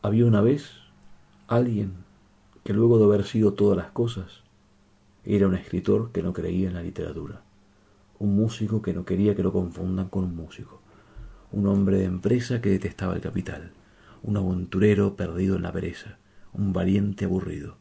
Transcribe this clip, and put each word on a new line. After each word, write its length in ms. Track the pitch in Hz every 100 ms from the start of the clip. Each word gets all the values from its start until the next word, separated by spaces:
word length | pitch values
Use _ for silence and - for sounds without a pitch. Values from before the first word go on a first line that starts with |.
Había 240 | 104 110
una 160 | 120 107
vez 320 | 113 147 - - _ _ - - _ _ -
alguien 460 | 120 123 107 98 90 - _ _ _ _ _
que 80 | -
luego 260 | 101 117 113
de 60 |
haber 180 | 104 104
sido 300 | 98 110 104
todas 240 | 101 104 90
las 140 | -
cosas, 500 | - 117 98 90 - _ _ _ _ _ _ _ _
era 240 | - 101 98
un 80 |
escritor 560 | 92 - 90 95 104 117
que 100 | -
no 120 | 90
creía 340 | 90 85 90 92
en 60 |
la 100 | 90
literatura, 580 | 85 - 82 80 73 - _ _ _ _ _ _ _ _
un 160 | 104
músico 460 | 101 113 - 104 107
que 120 | 92
no 120 | 85
quería 280 | 90 92 104
que 100 | 95
lo 100 | 95
confundan 560 | 95 90 85 90 92 92
con 160 | 98
un 100 | 92
músico, 460 | 82 80 - - - _ - _ - - - -
un 160 | 104 98
hombre 300 | 98 98 95
de 80 |
empresa 560 | 92 92 107 123 120 120
que 80 | 110
detestaba 460 | 95 95 - 92
el 60 | 87
capital, 500 | 87 92 - 76 85 - _ _ - -
un 120 | 107
aventurero 800 | 104 92 90 90 95 107 101 101
perdido 400 | - 85 85 95
en 80 | 92
la 80 | 87
pereza, 460 | 87 82 - - - _ - -
un 200 | - 101
valiente 520 | 92 92 101 101 98
aburrido. 520 | 95 92 87 78 71 -